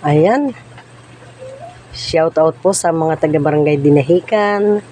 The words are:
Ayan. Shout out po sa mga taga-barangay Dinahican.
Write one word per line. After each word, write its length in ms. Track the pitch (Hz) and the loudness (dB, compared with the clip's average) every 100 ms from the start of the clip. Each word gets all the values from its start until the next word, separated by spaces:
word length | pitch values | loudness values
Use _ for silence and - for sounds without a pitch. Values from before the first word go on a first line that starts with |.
| 151 | 2
Ayan. 480 | 151 170 254 285 240 - - - - - - - - 523 - - - - | 2 4 2 -2 -6 -18 -20 -20 -20 -20 -20 -20 -20 -20 -18 -20 -20 -20
Shout 440 | - - 165 160 156 | -14 -4 0 0 2
out 160 | 160 160 | 0 0
po 80 | 185 | -2
sa 240 | 196 175 | -2 -2
mga 320 | 165 160 156 156 | -2 -2 -2 0
taga-barangay 520 | 151 147 151 147 147 | 0 0 0 0 2
Dinahican. 1040 | 143 147 135 175 - 220 208 202 208 208 - | 2 2 2 0 0 -2 0 0 0 -2 -4